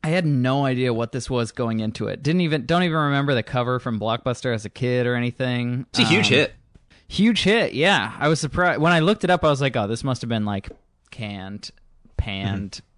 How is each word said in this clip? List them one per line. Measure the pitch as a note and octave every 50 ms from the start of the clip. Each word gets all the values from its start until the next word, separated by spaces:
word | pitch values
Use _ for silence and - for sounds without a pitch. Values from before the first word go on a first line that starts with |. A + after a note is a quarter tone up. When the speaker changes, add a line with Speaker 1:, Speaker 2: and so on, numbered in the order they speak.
| -
Speaker 1:
I | D#3
had | D#3+ F#3 F3+
no | D#3 C#3+ C3 B2 B2+ C3 C#3 C#3+
idea | C3+ C3 B2 B2+ B2+ A#2+
what | A2+ A#2 A2+ -
this | C3 A2+ -
was | C3 B2 A#2 A2 -
going | - B2 A#2 A2+ A2
into | A2 A2 A2 - A2+ G#2
it. | F#2+ - C#3+
Didn't | C#3+ D#3+ F3+
even, | F3+ E3 D3 D#3 A#2
don't | B2 E3 F3 F3+
even | F3+ D#3
remember | D#3+ D3+ C#3+ C#3 C#3 C#3 C#3+ C#3
the | A#2+ G#2+
cover | - - B2 B2 A#2+ B2+ B2
from | - C3 A#2 G#2+
Blockbuster | G2 A2 A2+ A#2+ - C3 A#2+ - - C3 A#2
as | A2 G#2
a | G#2
kid | _ - C3 B2+ B2 B2 B2
or | A#2+ B2
anything. | A#2+ A#2+ B2 A#2+ _ C3+ B2+ B2 A#2+ A#2+ A#2+ B2 B2 C3+ _
Speaker 2:
It's | _ -
a | A3+
huge | A2+ D#3+ G3+ G#3 - C3
Speaker 1:
Um, | C3
Speaker 2:
hit. | D3+ - - - _ _ _ - _ _ _ _ _ _
Speaker 1:
Huge | - - F#3+ A3+ A#3 F#3+ -
hit, | F#3 G3+ A#3 G3+ - -
yeah. | A#2+ D3 F#3 G3+ E3 G2 - G#2+ -
I | - D3+
was | E3 D3+
surprised. | - D3 - E3+ F3+ F3+ D3+ - D3+
When | E3 F3
I | E3
looked | D#3 E3+ G#3+ G#3+ -
it | F3+
up, | F3+ F3 -
I | D#3
was | D3 C3 C#3+
like, | C3+ A#2
"Oh, | C3 G#2+
this | G2 A2+ A#2 -
must | C#3 B2+ -
have | - A#2
been, | A#2 A2+ G#2+
like, | G#2 G#2 G2 - - - _ _ _ _ _ _ _
canned, | - - A2+ G#2 G2+ G2 F#2 F#2+ G2+ G2+ - - - _ _ _ _ _ _ - _ -
panned." | - - G2+ G2 G2 G2 G2 G2 G2 G2 -
Speaker 2:
Mm-hmm. | - - _ _